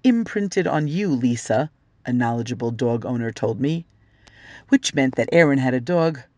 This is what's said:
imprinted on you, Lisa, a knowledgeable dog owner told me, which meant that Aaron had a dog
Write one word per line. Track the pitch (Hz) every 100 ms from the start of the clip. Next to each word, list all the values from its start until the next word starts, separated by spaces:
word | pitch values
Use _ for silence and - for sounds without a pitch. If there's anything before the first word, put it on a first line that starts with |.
imprinted | 262 233 226 208 202 196 170
on | 151 151
you, | 165 202
Lisa, | 131 123 120 - 110 151 _ _ _
a | -
knowledgeable | 123 120 117 117 123 120
dog | 117 120 117 107
owner | 123 113
told | - 107 110
me, | 139 165 - _ _ _ - - - - _
which | 180 - 151
meant | 135 -
that | 117
Aaron | 170 156 139
had | 131 123
a |
dog | 120 175 165 143 -